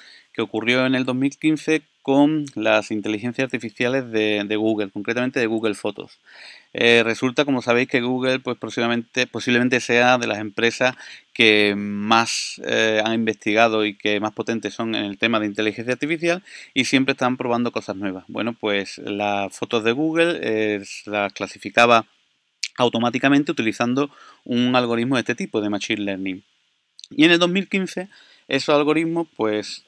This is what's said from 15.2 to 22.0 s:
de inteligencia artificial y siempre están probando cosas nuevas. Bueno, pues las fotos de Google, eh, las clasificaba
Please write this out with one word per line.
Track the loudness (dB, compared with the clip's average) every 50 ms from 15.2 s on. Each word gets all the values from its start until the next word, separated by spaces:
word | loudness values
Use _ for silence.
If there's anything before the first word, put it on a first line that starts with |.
| -2 0 0 0
de | -2
inteligencia | -2 -2 -2 -2 -2 -4 -4 -6 -6 -4
artificial | -4 -4 -4 -4 -2 -2 -2 -2 -4 -6 -14 -20 -20 -20 -6 _
y | -2 0
siempre | 2 2 2 2 2
están | 0 0 -2 -2 -2 -2
probando | -2 -2 -2 -2 -2 -2
cosas | -4 -6 -6 -6 -8
nuevas. | -6 -6 -8 -8 -8 -12 -10
Bueno, | -8 -6 -6 -6 -6
pues | -4 -4 -2 -2 -2 -4 -6 -10 -12
las | -8 -6 -4 -2 -2 -2 -2 -2 -4 -6 -8
fotos | -10 -6 -2 -2 0 0
de | 0
Google, | 0 0 0 0 0 0 0 0 0 -2
eh, | -4 -2 -2 0 0 0 -2 -4 -6 -10 -16 -16 -10
las | -6 -2 -2 -2 -2 -4
clasificaba | -6 -8 -8 -8 -12 -14 0 4 4 6 8 6 4